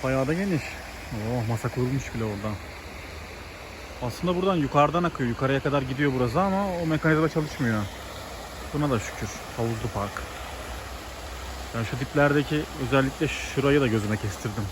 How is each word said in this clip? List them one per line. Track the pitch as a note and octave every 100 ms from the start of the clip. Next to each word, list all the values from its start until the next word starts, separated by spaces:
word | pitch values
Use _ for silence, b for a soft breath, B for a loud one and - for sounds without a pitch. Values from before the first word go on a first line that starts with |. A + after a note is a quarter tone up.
Bayağı | C3 C3+ C3
da |
geniş. | E3 G3 D#3 - - - - -
Oh, | A2+ G#2+ B2 A2+
masa | A2+ B2
kurulmuş | - B2 C3+ -
bile | A#2
orada. | A2 G2+ G#2+ G#2 - - - - - - - - - - - - - -
Aslında | B2 - E3+ F3+
buradan | F#3 F3+
yukarıdan | C#3 C#3+ D3 E3+
akıyor. | F3 - B2
Yukarıya | A2+ C3+ C3+
kadar | D3 C#3+
gidiyor | C3 C3 D3 C3
burası | B2 C#3
ama | G3 F#3+ G3 F3
o | E3
mekanizma | D#3 D#3+ D#3 D#3
çalışmıyor. | E3 D3+ - B2 A2 G2+ - - - - - - - -
Buna | D3+ D3
da | A#2+
şükür. | - - G#2+ - - -
Havuzlu | A2+ A2+ A2+
park. | G2+ G2+ - - - - - - - - - - - - - - - -
Ben | A#2
şu | A2+ B2
diplerdeki | C3 D3 C#3+ C#3+ C3+ D3+ - - B2+
özellikle | C3+ C3+ - A#2
şurayı | - - - C#3 C#3+
da | C3
gözüme | A2 G#2 G#2+
kestirdim. | G#2+ - A#2 G#2 G2+